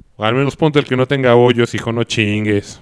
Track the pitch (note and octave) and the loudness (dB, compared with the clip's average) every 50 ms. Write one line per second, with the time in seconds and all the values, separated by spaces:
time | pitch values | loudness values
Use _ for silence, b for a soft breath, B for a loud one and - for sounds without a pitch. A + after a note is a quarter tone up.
0 | - _ _ - G#2+ A2 A#2+ C3 C#3 C#3 - - E3 D#3 C#3+ D3 C3+ - B2+ B2+ | -20 _ _ -4 -2 -2 0 0 0 -2 -2 -2 -2 0 0 0 0 0 0 0
1 | B2+ - C#3+ C3+ C3 B2 A#2+ A#2+ B2 B2+ B2 A#2 A#2+ - - G#2 - A#2 A2+ A#2 | 0 0 0 0 2 4 4 6 4 4 2 2 0 -2 -4 -6 -6 -4 -4 -4
2 | A#2 - - A#2 G#2+ G#2 G#2 G#2+ G#2+ G#2+ G#2 G2+ - - - - | -4 -4 -2 -2 -2 -2 -2 -2 -2 -2 -2 -2 -4 -6 -14 -12